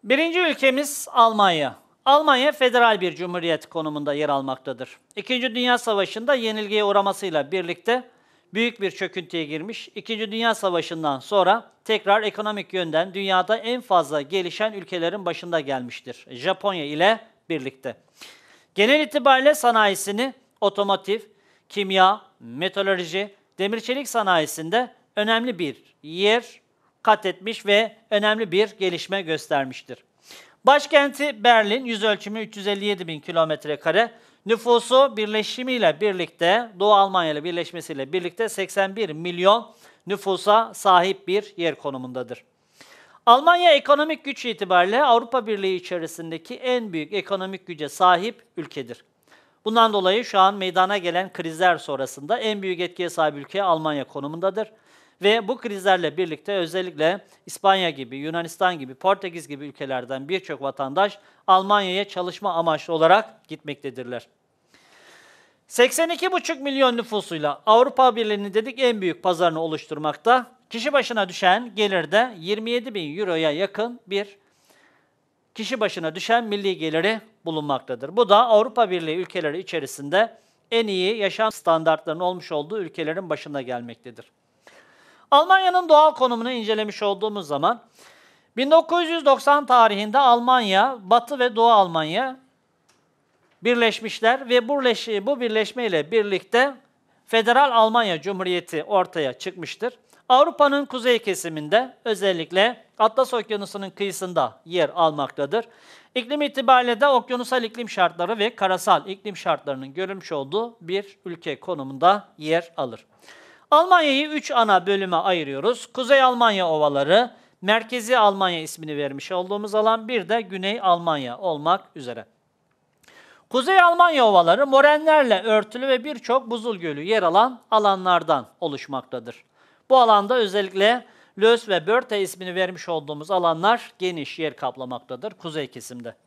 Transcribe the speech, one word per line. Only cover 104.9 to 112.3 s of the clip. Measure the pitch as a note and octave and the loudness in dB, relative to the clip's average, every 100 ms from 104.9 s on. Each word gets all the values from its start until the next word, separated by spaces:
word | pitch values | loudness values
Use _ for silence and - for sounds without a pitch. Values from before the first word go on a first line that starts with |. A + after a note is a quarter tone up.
| F3 | 2
almaktadır. | E3 D3 C3+ - C#3+ G#3 A3+ _ _ - _ B3+ | 0 0 -6 -4 -4 -4 -6 _ _ -20 _ -8
İklim | A#3 D4 | -6 -4
itibariyle | D4 C#4+ C4 B3+ B3 A3+ | -4 -2 4 4 4 0
de | C#4+ | 2
okyanusal | C4 - B3 A#3+ B3+ | 2 0 -8 -2 -4
iklim | A3+ A3+ A3+ | -4 -8 -10
şartları | - F3 E3 F3 A3 | -2 -2 0 -4 -2
ve | G#3 B3 | -2 -2
karasal | G3 F#3 G#3 E3+ C#3 | -2 -2 2 0 0
iklim | G3 G#3+ F3+ | -12 -12 -8
şartlarının | F3+ D3+ C#3+ C3 C3+ | -4 -4 -4 -8 -10
görülmüş | C#3+ F#3+ G3 - | -8 -8 -10 -8
olduğu | D3+ C#3 F#3+ A#3 A3+ | -8 -4 -6 -6 -10
bir | E3 F#3+ G3+ _ F#3 | -6 -6 -6 _ -16
ülke | E3 E3 C3+ | -12 -10 -10
konumunda | - E3+ C3+ C3+ E3+ G3+ - | -8 -8 -8 2 2 2 -2